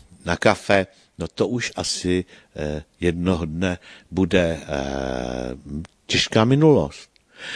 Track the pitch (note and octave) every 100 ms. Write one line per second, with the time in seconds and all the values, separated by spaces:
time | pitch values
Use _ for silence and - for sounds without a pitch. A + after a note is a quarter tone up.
0 | - - E2+ F2 A#2 G2 - G2 F#2 _
1 | _ - E2 - G2+ A#2+ - - - -
2 | F2+ F2+ - - _ - D2+ D2+ - -
3 | F2 E2+ F2 F2 D#2+ D#2+ F#2 F2+ - -
4 | - E2+ F2+ F#2 E2+ D#2+ D#2 C#2 C2+ C#2
5 | C2 B1+ B1 B1 B1 C2 C#2+ D2 - _
6 | - - - A2 A2+ C#3 D#3 B2 C#2+ -
7 | - _ _ - -